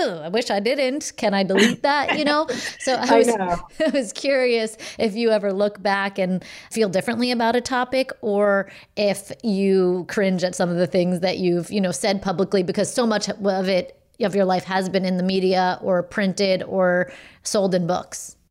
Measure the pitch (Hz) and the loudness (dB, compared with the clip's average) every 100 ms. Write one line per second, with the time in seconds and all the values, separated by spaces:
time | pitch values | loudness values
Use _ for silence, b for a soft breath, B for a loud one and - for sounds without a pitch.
0 | 320 170 156 208 247 202 208 277 254 285 | 0 -2 -4 -2 0 0 0 0 0 -2
1 | - - 220 196 190 190 220 - 285 285 | -6 -4 0 2 2 4 2 2 0 0
2 | 269 294 294 294 311 - - - - 247 | 0 0 0 0 0 -4 -8 -6 -2 0
3 | 247 226 233 220 185 175 - - 311 285 | 4 6 6 2 0 -4 -6 -2 0 0
4 | 202 - 277 269 254 233 220 - B B | -2 -4 0 2 2 2 -2 -6 B B
5 | 226 202 233 214 196 190 208 202 196 196 | -2 0 2 2 2 0 0 0 -2 0
6 | 196 196 185 185 B B B - 214 180 | -2 -2 -2 -2 B B B -2 0 0
7 | 180 226 247 247 226 240 240 254 254 262 | 0 0 0 2 2 0 0 -2 0 -2
8 | 262 - 220 202 208 196 196 B B - | -2 -4 -2 2 2 2 -2 B B -2
9 | 208 190 - - 233 196 196 190 180 180 | 0 -2 -6 -8 -2 0 4 4 4 0
10 | 165 - 190 185 180 175 175 175 175 185 | -2 0 0 2 -2 0 0 0 2 2
11 | 175 180 190 - 180 175 170 208 185 180 | 2 0 -2 0 0 0 -2 -2 -2 0
12 | 220 196 196 180 196 202 185 190 185 - | -2 -2 -2 -2 0 0 0 -2 -2 0
13 | 233 208 208 - 202 190 190 190 180 - | 0 0 -2 -4 -2 0 0 0 -2 -10
14 | _ - 208 196 185 185 175 190 185 185 | _ -6 -2 2 2 0 0 -2 0 0
15 | 185 185 185 190 185 185 180 180 - 180 | 0 0 0 2 2 2 2 0 0 0
16 | 175 - 196 175 202 185 - 190 185 180 | -2 -2 0 2 0 0 -2 0 2 2
17 | 180 B B B - 220 190 180 170 180 | -2 B B B -4 0 2 2 0 -2
18 | - - - - _ | -6 -12 -16 -20 _